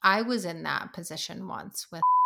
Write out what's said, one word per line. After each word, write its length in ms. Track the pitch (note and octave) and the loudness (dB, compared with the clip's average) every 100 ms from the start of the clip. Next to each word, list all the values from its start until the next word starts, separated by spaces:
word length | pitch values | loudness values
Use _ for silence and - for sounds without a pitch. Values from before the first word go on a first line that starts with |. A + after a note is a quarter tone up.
I 180 | F#3+ G#3 | 4 4
was 240 | A3+ A#3 F3+ | 2 0 -2
in 180 | E3 | -6
that 300 | D3 C#3+ - | -4 -4 -4
position 540 | - E3+ D#3 - E3+ F#3 | -10 -10 -8 -10 -10 -10
once 440 | - G3 - - | -10 -10 -12 -10
with. 100 | - B5+ B5+ | 0 4 4